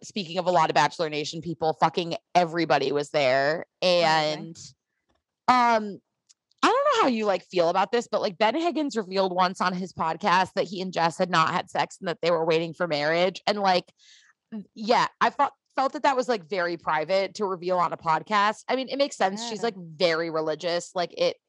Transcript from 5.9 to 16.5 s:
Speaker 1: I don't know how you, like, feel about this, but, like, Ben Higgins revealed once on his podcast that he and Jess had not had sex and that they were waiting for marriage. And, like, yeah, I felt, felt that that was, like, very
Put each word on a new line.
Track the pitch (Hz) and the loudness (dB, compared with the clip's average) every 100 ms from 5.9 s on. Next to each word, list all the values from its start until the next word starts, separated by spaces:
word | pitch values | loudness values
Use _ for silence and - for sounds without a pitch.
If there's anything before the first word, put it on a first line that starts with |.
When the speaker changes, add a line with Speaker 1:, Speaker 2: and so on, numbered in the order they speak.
| 180 _ _ _ _ _ - | -10 _ _ _ _ _ -2
Speaker 1:
I | 302 | 2
don't | 480 587 480 | 2 2 2
know | |
how | 330 | 2
you, | 226 208 | 2 0
like, | 180 - | -2 0
feel | 180 165 | 2 2
about | 185 202 | 2 0
this, | 240 233 | 0 -2
but, | 202 | -2
like, | 214 170 | -2 0
Ben | 220 277 | 0 2
Higgins | 339 277 285 220 | -2 -2 -2 -4
revealed | 185 190 190 | -4 0 0
once | 180 180 185 | 2 0 2
on | 180 | -2
his | 180 185 | -2 -8
podcast | - 165 165 208 180 185 196 | -4 -4 -2 2 4 2 -2
that | 170 | -4
he | 185 | -4
and | 190 | -6
Jess | 170 165 - | 0 0 0
had | 185 | 0
not | 175 156 | 2 2
had | 175 - | 0 -4
sex | 165 160 - | -4 -4 -4
and | 190 | -8
that | 160 | -2
they | 165 | 0
were | 165 160 | 0 2
waiting | 160 170 | 0 0
for | 151 175 | -4 -2
marriage. | 147 147 165 185 180 - | 0 0 2 0 0 -4
And, | 208 | 0
like, | 196 180 - _ _ - _ _ _ 220 - | 2 2 0 _ _ -20 _ _ _ -16 -16
yeah, | - 214 220 165 - | -8 0 2 2 0
I | 226 | 0
felt, | - 277 _ _ - | 2 -2 _ _ -2
felt | 269 | -2
that | 302 | 0
that | 285 262 | 0 0
was, | 247 | 0
like, | 233 | -2
very | 156 | -2